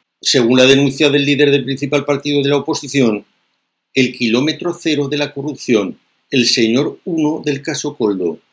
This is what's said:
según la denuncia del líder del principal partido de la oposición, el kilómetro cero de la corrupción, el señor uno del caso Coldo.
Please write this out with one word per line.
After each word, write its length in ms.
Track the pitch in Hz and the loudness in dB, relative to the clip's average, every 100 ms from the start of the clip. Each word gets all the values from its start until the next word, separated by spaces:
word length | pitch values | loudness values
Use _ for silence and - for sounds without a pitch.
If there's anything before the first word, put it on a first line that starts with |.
| _ _ | _ _
según 380 | - 139 117 127 | 0 2 4 6
la 80 | 131 | 6
denuncia 440 | 135 143 135 147 | 6 4 2 2
del 140 | 139 | 2
líder 280 | 143 135 143 | 0 2 2
del 120 | 139 | 2
principal 400 | 131 135 143 143 | 0 -6 -2 -2
partido 380 | 143 139 147 143 | -2 -4 -2 -2
de 60 | 139 | 0
la 80 | 143 | 0
oposición, 680 | 135 156 147 143 120 104 - _ _ _ _ _ _ | -2 -6 -4 2 2 0 -6 _ _ _ _ _ _
el 180 | - 123 | -2 -2
kilómetro 640 | - 117 117 151 151 175 165 | -2 -2 0 0 -2 -6 -4
cero 300 | 165 147 139 | -2 -2 -2
de 120 | 143 | -4
la 140 | 143 | -6
corrupción, 640 | 143 143 131 - 113 95 - _ _ _ | -6 -10 -6 0 0 0 -6 _ _ _
el 160 | 139 | -2
señor 540 | 113 - 113 120 147 - | 0 2 2 2 -2 -6
uno 360 | 202 165 151 160 | -6 -2 -2 -2
del 180 | 147 139 | -4 -4
caso 340 | 160 143 147 139 | -6 -6 -8 -4
Coldo. 440 | 107 98 85 80 _ | -2 -2 -4 -6 _